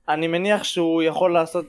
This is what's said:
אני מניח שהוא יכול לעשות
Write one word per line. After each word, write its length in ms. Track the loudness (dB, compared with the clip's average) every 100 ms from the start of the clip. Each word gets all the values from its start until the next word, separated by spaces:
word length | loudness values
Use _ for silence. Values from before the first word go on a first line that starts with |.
| -4
אני 180 | -2 -2
מניח 360 | -2 0 0
שהוא 400 | -2 -2 0 2
יכול 300 | 0 2 2
לעשות 320 | 2 0 -4